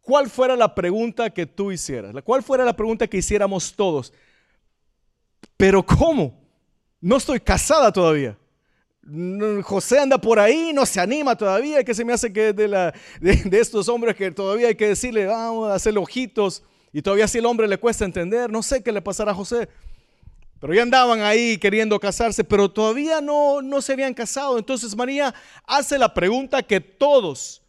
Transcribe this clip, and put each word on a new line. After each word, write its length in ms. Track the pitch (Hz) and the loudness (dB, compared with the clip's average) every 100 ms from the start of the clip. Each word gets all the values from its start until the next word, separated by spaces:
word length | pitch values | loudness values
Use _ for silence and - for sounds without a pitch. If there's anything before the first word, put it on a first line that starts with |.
¿Cuál 300 | - 285 269 | 2 2 2
fuera 240 | - 254 | 0 0
la 180 | 254 220 - | 4 2 2
pregunta 520 | 175 208 233 - 226 | -2 -2 -4 -4 -6
que 140 | - | -4
tú 280 | 165 - 202 | -10 -6 -6
hicieras? 420 | 180 - 127 98 120 | -6 -8 -10 -10 -14
¿Cuál 220 | - 254 | -2 -2
fuera 200 | - 262 | 0 0
la 120 | 247 226 | 0 0
pregunta 320 | 220 226 226 | -4 -2 -2
que 80 | 190 | -2
hiciéramos 580 | 170 208 196 196 - | -2 0 0 -2 -6
todos? 380 | - 196 151 120 _ _ _ _ _ _ _ _ _ _ _ _ _ - _ | -2 0 0 -6 _ _ _ _ _ _ _ _ _ _ _ _ _ -20 _
"¿Pero 280 | 190 190 | 4 4
cómo? 560 | 180 - 330 294 143 - _ _ _ _ _ _ | 4 2 4 2 -2 -6 _ _ _ _ _ _
No 160 | 175 254 | 0 0
estoy 240 | - 254 | 2 -2
casada 520 | - 185 - 311 240 | 0 0 2 4 4
todavía. 460 | 196 170 151 131 104 _ _ _ _ _ _ | 4 2 2 -2 -8 _ _ _ _ _ _
No, 580 | - 151 180 196 214 208 | -16 -10 -8 -4 -4 -4
José 340 | - 196 - 262 | -4 -6 2 2
anda 200 | 277 262 | 4 0
por 200 | 226 220 | 2 4
ahí, 320 | 208 302 330 | 4 4 0
no 140 | 285 247 | 0 0
se 140 | 190 | 0
anima 360 | 180 285 277 233 | -2 -2 0 0
todavía. 460 | 208 190 285 294 | 0 0 0 -2
¿Qué 120 | 247 | 0
se 100 | 208 | -4
me 80 | 233 | -2
hace 200 | 240 240 | -2 -2
que 200 | 196 220 | 0 0
de 160 | 202 214 | 2 0
la, 260 | 196 175 - - - | 0 -2 -4 -20 -4
de, 140 | 165 | 2
de 260 | 190 196 196 | 2 4 2
estos 280 | 233 220 190 | 2 0 -2
hombres 260 | 240 233 | -2 -2
que 160 | 196 190 | -2 -6
todavía 380 | 156 196 214 240 | -4 -4 0 0
hay 80 | 220 | 2
que 100 | 208 | 0
decirle, 400 | 190 247 220 190 | 0 -2 -2 -2
vamos 420 | 226 226 226 220 | -2 -4 -4 -2
a 60 | |
hacerle 240 | 190 220 208 | 0 0 0
ojitos?" 640 | 170 247 247 - 196 - _ _ _ | -2 -6 -6 -2 -2 -4 _ _ _
Y 100 | 196 | -8
todavía 240 | 196 202 214 | -2 2 2
si 120 | 240 | 2
el 80 | 233 | 0
hombre 200 | 233 220 | 0 0
le 120 | 190 | 0
cuesta 260 | 233 220 | -2 -2
entender, 460 | 202 180 175 226 240 | -4 -4 -4 -2 -2
no 120 | 220 | -4
sé 220 | 214 262 | -4 -4
qué 80 | 240 | -2
le 100 | 208 | -6
pasará 300 | 185 190 208 | -6 -4 -4
a 20 | |
José. 340 | 190 190 240 214 - - - _ _ - - - _ | -4 -4 -6 -6 -12 -20 -20 _ _ -20 -20 -20 _
Pero 140 | 135 | 0
ya 120 | 185 | 2
andaban 360 | 240 262 247 226 | 4 4 4 2
ahí 380 | 208 220 233 214 | 2 2 2 0
queriendo 420 | 202 214 220 208 | 2 2 2 0
casarse, 420 | 202 - 233 208 | -2 -2 -2 -2
pero 280 | - 208 202 | 0 2 2
todavía 500 | - 220 233 302 320 | 2 -2 0 -2 -2
no, 400 | 294 294 294 285 | 0 2 2 0
no 220 | 269 277 | -2 -4
se 100 | - | -2
habían 220 | 262 269 | -4 -4
casado. 420 | 247 226 - 277 240 | -4 -8 -6 -2 -2
Entonces 400 | - 254 226 208 | -2 -6 -6 -6
María 380 | 247 277 277 - - - - | -4 -2 -4 -4 -20 -20 -2
hace 320 | 269 269 285 | -2 0 2
la 160 | 233 | 2
pregunta 480 | - 175 240 269 269 | 2 0 0 0 -4
que 180 | - 190 | 0 -2
todos 840 | - _ 277 277 185 135 - - | -2 _ 4 4 2 -8 -14 -16